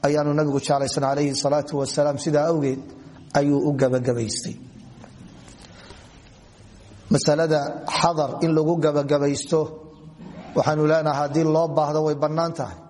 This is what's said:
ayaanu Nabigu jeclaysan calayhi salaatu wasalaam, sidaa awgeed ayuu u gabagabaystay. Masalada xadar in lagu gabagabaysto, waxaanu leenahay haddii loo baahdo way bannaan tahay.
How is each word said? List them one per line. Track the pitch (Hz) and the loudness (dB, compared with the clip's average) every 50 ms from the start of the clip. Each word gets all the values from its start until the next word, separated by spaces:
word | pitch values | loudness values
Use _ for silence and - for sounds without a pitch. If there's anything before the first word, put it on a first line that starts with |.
| - | 0
ayaanu | 143 147 151 147 147 147 | 2 0 2 0 0 0
Nabigu | 151 156 147 139 139 | 0 0 0 0 -2
jeclaysan | - - 147 139 139 127 - 156 135 | 0 0 0 0 0 -2 -2 -2 -2
calayhi | 135 139 143 147 143 135 | 0 0 0 0 -2 -2
salaatu | - - 143 139 151 139 143 - 143 | -2 0 0 0 0 -2 -2 -4 -4
wasalaam, | 139 127 - - 143 147 143 131 | -4 -4 0 0 0 0 0 -2
sidaa | - 165 147 147 147 165 | -4 0 0 2 2 2
awgeed | 170 160 143 135 131 135 - - - - - - - - - - - | 0 0 0 -2 -2 -4 -8 -16 -20 -20 -20 -20 -20 -20 -20 -2 0
ayuu | 143 143 143 143 139 - 147 | 2 2 4 2 2 2 0
u | 143 | 2
gabagabaystay. | 131 135 127 127 127 123 127 123 120 117 104 - - - - - - - - - - - - - - - - - - - - - - - - - - - - - - - - - - - - - - - - - - - - - - - - - - - - - - - - | 2 2 2 2 0 0 0 0 0 -2 -4 -6 -8 -8 -10 -12 -12 -16 -20 -20 -20 -20 -20 -20 -20 -20 -20 -20 -20 -20 -20 -20 -20 -20 -20 -20 -20 -20 -20 -20 -20 -20 -20 -20 -20 -20 -20 -20 -20 -20 -20 -20 -20 -20 -20 -20 -20 -20 -20 -20 -20 -20 -20 -20 -20 -2 0
Masalada | - 139 - - 147 151 165 160 156 151 143 143 - - - | 0 2 4 2 2 2 2 2 2 0 0 -4 -8 -8 -10
xadar | - - - - 170 170 156 147 131 123 - 170 | -6 -2 0 0 4 4 4 2 2 -2 -2 0
in | 160 160 | 2 2
lagu | 156 156 156 170 165 | 2 2 2 0 2
gabagabaysto, | 151 156 147 147 139 139 147 143 143 143 143 131 - - - 160 156 151 - - - - - - - - - - - - - - - - - | 2 2 2 2 0 2 0 2 2 0 0 -2 -4 0 0 0 0 -2 -8 -16 -20 -20 -20 -20 -20 -20 -20 -20 -20 -18 -18 -18 -18 -4 0
waxaanu | - 151 156 156 151 151 151 | 0 2 2 2 2 4 4
leenahay | 156 160 156 156 147 139 | 4 4 2 2 0 0
haddii | 147 143 139 160 160 | -2 0 0 2 2
loo | 160 156 156 170 160 | 4 4 2 2 2
baahdo | 143 156 151 143 151 156 156 | 2 0 0 2 0 0 0
way | 156 151 | 0 0
bannaan | 143 147 151 156 160 170 165 165 | 0 0 0 0 0 -2 -2 -2
tahay. | - 139 101 85 - - | -6 -8 -8 -10 -18 -20